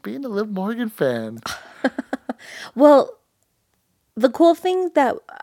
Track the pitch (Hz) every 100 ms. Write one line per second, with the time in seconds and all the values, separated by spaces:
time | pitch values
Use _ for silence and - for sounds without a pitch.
0 | 202 262 269 202 214 190 196 233 220 -
1 | 139 117 110 117 - - - - 262 -
2 | - - - - - - - 226 294 277
3 | - - _ _ _ _ _ _ _ _
4 | _ 220 247 - 339 330 370 370 359 311
5 | 247 - - -